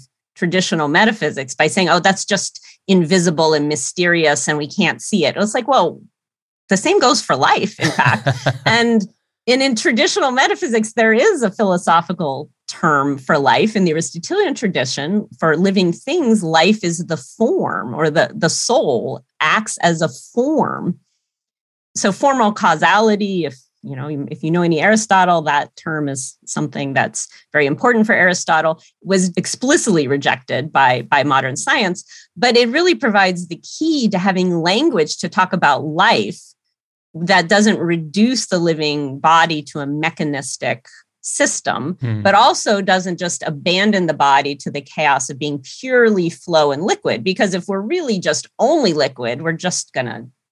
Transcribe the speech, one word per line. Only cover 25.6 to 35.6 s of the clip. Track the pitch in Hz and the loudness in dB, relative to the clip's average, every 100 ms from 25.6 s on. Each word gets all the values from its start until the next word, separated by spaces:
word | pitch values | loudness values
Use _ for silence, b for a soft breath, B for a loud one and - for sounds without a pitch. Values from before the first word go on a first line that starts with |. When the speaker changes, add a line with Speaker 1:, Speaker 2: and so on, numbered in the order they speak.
| - - | -2 -10
Speaker 1:
term | 170 156 143 | -8 -4 -4
is | 135 - - | -6 -10 -16
something | - 151 151 139 139 | -10 -6 -6 -6 -4
that's | 135 110 - - b b | -2 -2 -6 -12 b b
very | 151 139 | 0 0
important | 151 247 233 214 | 2 2 2 2
for | |
Aristotle, | 196 180 175 - 160 160 160 b _ | 4 2 2 0 0 0 -2 b _
was | - 190 185 170 | -2 0 0 -2
explicitly | - - 254 330 - 170 131 | -6 -4 0 2 2 0 2
rejected | 139 135 127 - 123 151 | 0 0 -4 -4 -6 -2
by, | 139 135 127 | 2 2 2
by | 113 143 | 0 0
modern | 147 135 131 147 | 2 0 0 -6
science. | - 277 196 185 - B B - | -2 -2 -2 -4 -12 B B -2
But | 240 233 | 2 4
it | 240 | 2
really | 285 359 | 2 0
provides | 339 254 202 190 175 170 | 0 0 2 0 -2 -8
the | 165 - - | -14 -14 -6
key | 320 294 220 | -2 0 0
to | 190 | 0
having | 196 185 185 170 | -2 0 0 0
language | 165 208 320 214 151 - | 0 2 2 0 -2 -4
to | 170 | -4
talk | - 185 | -2 0
about | 185 | 2